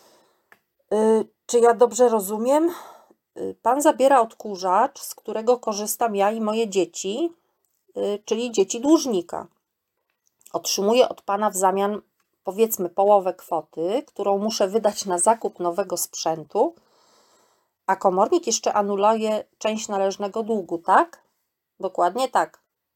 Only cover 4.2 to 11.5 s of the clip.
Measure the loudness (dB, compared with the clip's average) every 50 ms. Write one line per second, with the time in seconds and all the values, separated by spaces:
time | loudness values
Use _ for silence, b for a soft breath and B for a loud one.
4.2 | 4 0 -4 -12 -12 -10 -10 -6 -2 0 2 2 2 0 -4 -10 -16 -16 -16 -14
5.2 | -12 -8 -8 -2 0 0 0 0 -2 -4 -4 -4 -6 -8 -4 -4 -2 -2 0 0
6.2 | 0 0 0 0 -2 -2 -2 -2 -2 0 0 -2 -2 -2 -4 -8 -8 -6 -4 -4
7.2 | -4 -4 -6 _ _ _ _ _ _ _ _ _ _ _ _ -6 -4 -4 -4 -6
8.2 | -6 -6 -4 -4 -4 -2 0 0 0 0 -2 -2 2 4 4 4 4 0 -2 -4
9.2 | -4 -6 -10 -12 -12 -14 _ _ _ _ _ _ _ _ _ _ _ _ _ _
10.2 | _ _ _ _ _ -10 -10 -8 -6 -6 -4 -2 0 2 4 4 2 2 -2 -6
11.2 | _ -6 -4 -2 -2 -4